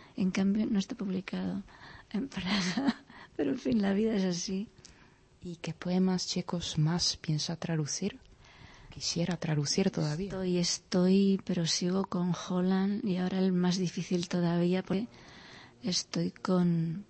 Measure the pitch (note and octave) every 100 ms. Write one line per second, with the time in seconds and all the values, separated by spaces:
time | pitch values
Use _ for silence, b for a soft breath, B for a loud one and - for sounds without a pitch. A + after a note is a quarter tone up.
0 | B B F#3 F#3 G3 G#3 A3 G3+ G3 B3+
1 | G3 F#3 F#3 F#3 F#3 G3 - B B B
2 | B G3+ C#4 - F3+ G3+ F3+ F3+ C#4 -
3 | - - - - C#4+ C4+ C4+ A#3+ G3 G3
4 | A3 G#3 F#3+ F3 - F#3+ A3 - B B
5 | B B B _ F3+ E3 - D#3+ F3 F3+
6 | F#3 F#3 - - - F3 - - D3+ F3
7 | - - - D3+ - E3+ E3+ E3 D3 -
8 | F#3+ B3+ - B B B B B B -
9 | - E3+ E3+ E3+ D#3+ D3+ C#3+ - F#3+ -
10 | D#3 D3+ G3 F#3+ F#3 F3+ F3 - - F3+
11 | F3+ F#3+ G3 F#3+ - F#3 E3 - F3 F#3+
12 | F#3+ F#3 F3 E3+ - F3+ F#3 F#3+ G3 G3+
13 | G#3+ F3+ F#3 F#3+ F#3+ F3+ F3+ F3+ F3+ -
14 | E3+ F3+ F3 F3+ F3 E3+ F3 F#3 - F#3
15 | A#3+ B B B B B B B - F3+
16 | - E3+ E3+ - - F#3 F3 E3+ E3 E3
17 | G3+